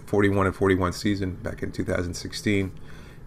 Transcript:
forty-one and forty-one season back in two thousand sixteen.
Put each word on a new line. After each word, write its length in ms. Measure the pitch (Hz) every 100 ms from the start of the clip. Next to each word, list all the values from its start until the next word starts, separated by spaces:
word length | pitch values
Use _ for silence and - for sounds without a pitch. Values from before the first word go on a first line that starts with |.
| -
forty-one 400 | 101 101 98 95
and 100 | -
forty-one 360 | 98 92 90
season 420 | - 107 101 92 87
back 200 | - -
in 100 | 95
two 120 | -
thousand 300 | 90 90 87
sixteen. 580 | 90 - - 110 98 95 - - - - -